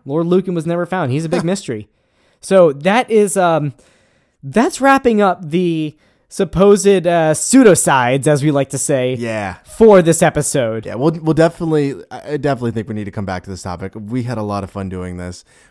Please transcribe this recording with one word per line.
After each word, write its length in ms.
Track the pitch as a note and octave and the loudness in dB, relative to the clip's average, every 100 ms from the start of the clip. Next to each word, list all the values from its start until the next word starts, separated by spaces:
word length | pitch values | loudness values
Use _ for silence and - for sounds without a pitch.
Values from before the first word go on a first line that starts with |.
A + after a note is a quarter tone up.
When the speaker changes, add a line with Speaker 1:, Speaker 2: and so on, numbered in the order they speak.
| C#3 | -6
Speaker 1:
Lord 220 | D3+ E3+ | -4 0
Lucan 260 | F3+ F#3+ | 0 0
was 120 | E3+ D#3 | -4 -4
never 200 | E3+ F3 | -4 -4
found. 260 | F#3 C#3+ | -4 -2
He's 140 | C3+ E3 | -4 -2
a 40 | |
big 120 | E3+ | -4
Speaker 2:
Huh. 60 | D#3+ | -2
Speaker 1:
mystery. 420 | F#3+ - A2 G#2 _ _ _ _ _ | -4 -6 -10 -12 _ _ _ _ _
So 320 | - F#3+ F3 | 0 4 4
that 400 | C#3+ D#3+ G#3+ A#3+ | 2 0 0 2
is, 240 | A3 G#3 G3 | 2 2 2
um, 380 | F3 D#3+ D3 - _ _ _ _ _ _ | 0 0 -2 -8 _ _ _ _ _ _
that's 380 | C#3 G3+ D4 - | -4 0 0 2
wrapping 400 | C4+ C4+ B3+ G#3+ | 2 2 2 2
up 280 | G3+ F3 E3 | 2 0 -4
the 480 | E3 F3 E3 D#3 - _ _ _ | -2 0 -2 -6 -10 _ _ _
supposed, 560 | - F#3+ E3 G3+ G3+ G3 F#3+ E3+ | -6 -4 2 4 6 4 2 2
uh, 260 | E3+ D#3 | 2 2
pseudocides, 960 | D3+ - C4+ A#3+ E3 - C#3 B2 C#3 C#3+ | 0 2 6 8 6 4 2 2 0 2
as 160 | D3 | 0
we 80 | D3 | 0
like 180 | C#3 C3+ | 0 -2
to 80 | C3+ | -4
say, 360 | - C#3 B2+ B2+ | -2 -2 -2 -4
Speaker 2:
Yeah. 400 | A#2 A2 G2+ F2+ | -6 -6 -6 -10
Speaker 1:
for 380 | - - A3+ G3 | -12 4 6 8
this 200 | E3 D#3+ | 6 2
episode. 640 | D#3+ - - D3 A#2 A2 A2 | 2 0 -2 -2 -2 -4 -8
Speaker 2:
Yeah, 100 | G#2 | -2
we'll, 160 | C3+ E3 | -2 0
we'll 120 | D#3 | -2
definitely, 640 | D#3 E3 E3 E3+ D#3 C#3+ G2+ - | 2 0 0 -4 -2 -2 -6 -12
I, 220 | B2 - | -16 -10
I 40 | D3 | -4
definitely 340 | C#3+ B2+ A#2+ | -4 -2 -4
think 180 | A2+ G#2+ | -6 -6
we 60 | G#2+ | -8
need 100 | G2+ | -8
to 60 | |
come 140 | G#2 G2 | -8 -8
back 180 | F#2 F#2+ | -8 -10
to 40 | |
this 120 | F#2+ | -12
topic. 320 | G2 F2 F#2+ A2+ | -10 -10 -12 -12
We 280 | G#2 B2+ | -8 -6
had 140 | B2 A2+ | -6 -6
a 60 | |
lot 220 | G#2 G2+ F#2+ | -6 -6 -8
of 40 | |
fun 200 | G2+ F#2+ | -10 -10
doing 260 | F#2 F2+ F2+ | -8 -10 -10
this. 300 | F2+ F2 _ _ _ | -12 -14 _ _ _